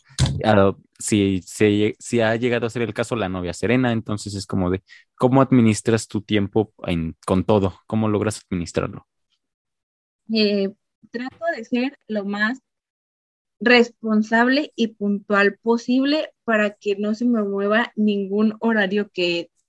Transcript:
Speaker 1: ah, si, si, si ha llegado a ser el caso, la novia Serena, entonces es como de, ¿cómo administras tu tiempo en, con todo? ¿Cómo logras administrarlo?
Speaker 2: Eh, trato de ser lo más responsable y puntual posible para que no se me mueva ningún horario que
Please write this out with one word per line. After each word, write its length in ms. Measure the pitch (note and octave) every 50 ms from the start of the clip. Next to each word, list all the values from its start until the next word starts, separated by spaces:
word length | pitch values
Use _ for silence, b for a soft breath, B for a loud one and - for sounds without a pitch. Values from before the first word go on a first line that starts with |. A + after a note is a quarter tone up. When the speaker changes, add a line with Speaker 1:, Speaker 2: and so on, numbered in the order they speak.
| b b b b - - - F#2+ -
Speaker 1:
ah, 300 | A2 G#2+ G2+ G2 G2 F#2 - _ _ _ -
si, 440 | - - A2+ G#2 G2 G2 F#2+ F2+
si, 520 | - - - - A2 G#2 G#2 G#2 G#2 A2 - _
si 220 | - - A#2+ A#2
ha 140 | A2 A2 A#2
llegado 300 | A2+ B2 B2 A#2+ A#2 A#2+
a 40 | A2+
ser 120 | - B2
el 120 | A#2 A2 G#2
caso, 220 | - A#2 - B2+
la 120 | A2+ G2+ F#2
novia 240 | F#2+ F#2 F2 E2+ -
Serena, 380 | - - G2+ A#2+ C3 B2+ A#2+
entonces 420 | A#2 A2+ - - G#2+ G#2 - G#2 G2+
es 120 | F#2+ -
como 240 | - - G2 F2+ F2+
de, 120 | F#2 F#2+ _ b b b b b _
¿cómo 260 | - C3 B2 C3 C3+
administras 680 | C3 C3 C3 B2 A2+ A2 G#2+ - - A#2 A2+ A2 - -
tu 140 | - G#2
tiempo 520 | - - G#2+ G#2 G2+ G2+ - A2+ G#2 - _ - -
en, 300 | F#2+ F2 E2 D#2+ E2 - _ -
con 180 | - F#2+ F#2+ F#2
todo? 360 | - A2 G#2 F#2+ F#2 - _ _
¿Cómo 220 | - A2+ A2 A2 G#2+
logras 340 | G#2 G2 G2+ G#2+ G#2 - _ -
administrarlo? 560 | F#2+ F2 E2+ - - - F#2 - - - _ _ _ _ _ _ _ _ _ _ _ _ _ _ _ _ _ _ _ _ _ _ _ _ _ -
Speaker 2:
Eh, 380 | A3 A3 G#3+ G3+ G#3 G3+ G3 G3 G#3 _ _ _ _ _ _ _
trato 340 | - A#3 B3+ C4+ - - E5 E4+ D#4+
de 80 | A#3 A3+
ser 340 | - B3+ A#3+ B3+ C#4 D4 _ _ -
lo 160 | G#3+ G#3 G3
más 360 | G3+ G3+ G3+ G#3+ A3 C4 C4 _ _ _ _ _ _ _ _ _ _ _ _ _ _ _ _ _ _ _ -
responsable 1120 | G#3 A#3+ B3 A#3+ A#3+ A#3+ - - - A3 G#3+ G#3+ G#3+ - A3+ A3+ A#3+ B3 C4 D4 D4+ - -
y 120 | - A#3 A3
puntual 680 | A3 - G3+ G3+ G3+ G3 - - G#3 G3 G3+ G3+ G3+ _
posible 720 | - A3+ A#3 A#3 - - B3 C4 C4+ C#4+ D4 - - - _ _ -
para 300 | A#3 A3+ G#3+ G#3 G3+ G#3
que 220 | _ - G#3 G3
no 180 | G3 G#3+ G#3+ A3
se 100 | - A#3+
me 180 | B3 A#3+ A3
mueva 500 | G#3 G3+ G3 G3 G3+ G3+ G#3+ A3+ A#3+ - -
ningún 600 | A3 G#3+ G#3+ G3+ G3+ G3 F#3+ G3 G#3 A3 A3 G#3+ -
horario 500 | - A3+ A3+ G#3+ G3 F#3+ G3+ G#3 G3+ G#3
que 380 | - F#3 F3 F3 E3+ E3+ E3 _ _ _ _